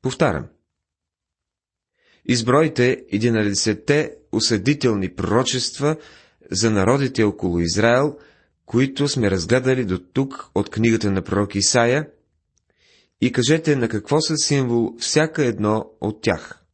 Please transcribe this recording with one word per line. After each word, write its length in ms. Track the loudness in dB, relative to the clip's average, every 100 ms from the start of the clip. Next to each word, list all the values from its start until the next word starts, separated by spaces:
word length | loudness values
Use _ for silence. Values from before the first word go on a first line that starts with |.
Повтарям. 460 | -6 0 0 0 -8 _ _ _ _ _ _ _ _ _ _ _ _ _ _ _ _ _ -2
Избройте 800 | -2 2 2 2 2 0 0 -4
единадесетте 1040 | -2 0 0 0 0 -2 -2 0 0 0 -10 _
осъдителни 840 | -4 0 0 0 0 0 0 -4 -6
пророчества 840 | 0 0 0 -4 -6 -4 -4 -4 -10 -20 _ _ -8
за 200 | -2 0
народите 520 | 2 2 2 0 0
около 360 | 0 0 -2 0
Израел, 580 | 0 2 2 2 0 -4 -20 _ _ _ _
които 420 | 0 0 0 -2
сме 240 | 0 0
разгледали 540 | 0 0 0 2 0 0
до 140 | -4
тук 500 | -4 -4 -4 -6 -6 -4
от 140 | -4
книгата 420 | 0 2 2 0
на 100 | -2
пророк 340 | -2 -2 -2 -2
Исаия, 520 | 0 2 2 2 -2 _ _ _ _ _ _ _ _ _ _ _
и 80 | -2
кажете 440 | 0 2 2 2 0
на 140 | 0
какво 320 | -4 0 0
са 160 | 0 -2
символ 580 | 0 0 2 0 0 -4
всяка 460 | -2 0 0 0 -2
едно 460 | 0 0 0 -4 _
от 200 | -8 -4
тях. 420 | -2 -2 -6 -20 _